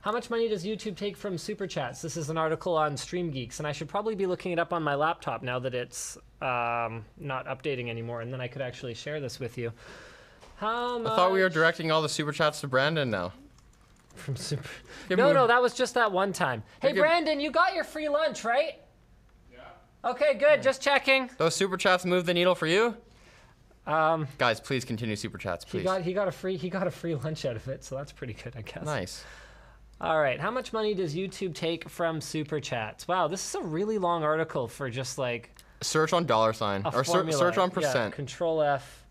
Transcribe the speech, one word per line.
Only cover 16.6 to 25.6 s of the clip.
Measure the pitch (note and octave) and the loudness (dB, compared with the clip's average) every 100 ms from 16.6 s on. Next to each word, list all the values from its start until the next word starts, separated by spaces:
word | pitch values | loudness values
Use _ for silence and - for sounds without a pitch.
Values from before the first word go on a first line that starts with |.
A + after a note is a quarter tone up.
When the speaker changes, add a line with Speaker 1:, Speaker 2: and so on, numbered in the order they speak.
| - - | -6 -2
Speaker 1:
Hey, | C4+ | 0
Speaker 2:
Give | C4 | 4
Speaker 1:
Brandon, | D4+ E4+ D#4 D4+ | 4 4 2 0
you | D4 | 0
got | D4+ F#4 | 4 4
your | F#4+ | 2
free | - D#4 D4+ | -4 -4 -2
lunch, | D4 D#4 A3+ | 2 0 -2
right? | A3 A#3+ D#4+ - - _ _ - _ _ - | 0 2 0 -4 -20 _ _ -20 _ _ -20
Speaker 3:
Yeah. | - - - _ _ | -20 -20 -20 _ _
Speaker 1:
Okay, | A#3 B3 D4 | -4 2 2
good. | A#3+ C#4+ D4 | 6 6 6
Just | A#3+ C4+ | 6 2
checking. | - C#4 C4+ C4 B3+ - | 4 4 6 2 2 0
Speaker 2:
Those | D#3+ | 2
super | D#3+ G3 F3+ | 2 -2 2
chats | G3 F3+ F3+ | 4 4 4
move | F3+ | 2
the | F3 | 4
needle | F3 F3+ | 4 4
for | F3 D#3+ | 4 4
you? | F3+ A#3 A3+ - - - - - _ - - - | 4 4 0 -14 -20 -20 -20 -20 _ -20 -18 -2
Speaker 1:
Um, | D#3 D#3+ D#3+ D3 - | 2 4 2 -2 0
Speaker 2:
Guys, | B2 A2 | 2 2
please | - C3 A#2+ | 0 -4 -2
continue | A2+ A#2 G#2 | -4 -4 -4
super | A2 F#2 | -6 -6
chats, | G2+ F2 | -4 -4